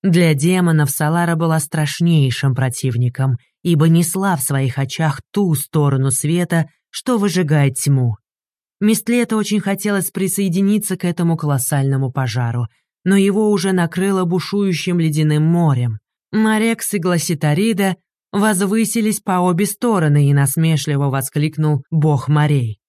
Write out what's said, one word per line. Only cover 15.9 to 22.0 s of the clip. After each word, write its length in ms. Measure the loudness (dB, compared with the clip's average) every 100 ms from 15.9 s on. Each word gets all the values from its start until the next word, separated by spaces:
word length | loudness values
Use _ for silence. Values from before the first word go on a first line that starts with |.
| -6 _ _ _
Марекс 640 | -2 0 2 0 -2 -4
и 40 | -2
Гласитарида 1000 | 0 0 -2 -2 0 2 0 0 -2 -2 _ _ _
возвысились 880 | -2 0 0 0 0 0 0 -2 -2
по 220 | -2 0
обе 260 | 2 2 -2
стороны, 640 | -2 0 2 4 4 4
и 40 |
насмешливо 800 | 4 2 2 2 0 0 -2 0
воскликнул 720 | -2 -4 -2 -2 0 0 -2 -2
бог 380 | 0